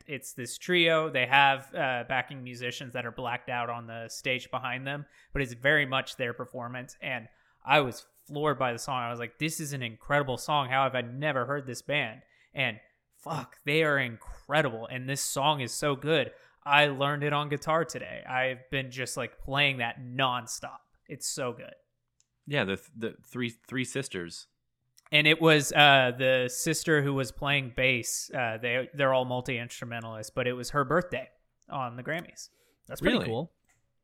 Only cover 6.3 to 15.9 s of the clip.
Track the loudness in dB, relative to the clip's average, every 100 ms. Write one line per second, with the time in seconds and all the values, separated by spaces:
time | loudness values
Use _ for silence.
6.3 | -4 -10 -10 -10 -10 -12 -10 -6 -6 -8
7.3 | _ _ _ 4 4 4 -2 -14 _ -10
8.3 | -2 0 2 0 -2 -4 -4 -4 -6 -8
9.3 | -4 -4 -4 -6 -6 -8 -8 0 0 0
10.3 | -4 0 0 2 2 2 0 -4 -4 -2
11.3 | 0 -2 -4 -6 -10 -4 -2 -2 -8 _
12.3 | _ _ -4 -4 -4 _ _ _ _ -8
13.3 | -8 -8 -10 0 2 2 2 -2 -8 -16
14.3 | -14 -2 2 2 -2 -8 -8 -4 -4 -4
15.3 | 0 2 2 -2 -2 -2